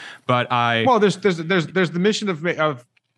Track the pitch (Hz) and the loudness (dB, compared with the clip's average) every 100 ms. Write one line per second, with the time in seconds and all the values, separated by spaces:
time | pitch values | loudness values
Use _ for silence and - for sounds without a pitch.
0 | - - - 123 120 123 120 117 113 233 | -18 -14 -2 0 0 0 2 2 4 4
1 | 202 175 208 170 165 185 147 190 170 170 | 2 2 -2 -2 -2 -2 0 -2 -2 0
2 | 196 208 208 160 170 147 156 127 - _ | 0 0 -4 -4 -4 -2 -2 -2 -12 _
3 | _ | _